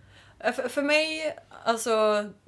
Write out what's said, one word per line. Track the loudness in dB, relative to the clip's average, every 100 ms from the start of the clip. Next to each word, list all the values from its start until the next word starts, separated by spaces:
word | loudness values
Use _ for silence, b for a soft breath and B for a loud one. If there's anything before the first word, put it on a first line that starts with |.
| b b b b
Eh, | -4
för, | -2 -4
för | -2
mig, | 2 2 2 -2 -6 -8 -14 -4
alltså, | -2 -2 0 2 4 2 -2 -10